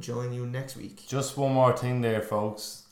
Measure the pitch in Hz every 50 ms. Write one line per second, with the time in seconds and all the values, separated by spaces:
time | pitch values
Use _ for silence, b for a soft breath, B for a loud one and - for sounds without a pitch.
0 | - 117 120 120 123 123 123 123 123 123 123 131 135 - - - - - - -
1 | - - 123 139 131 - - 139 139 135 131 131 127 123 117 - 123 123 127 123
2 | 120 113 110 107 107 - 107 107 107 107 104 - - - - - - -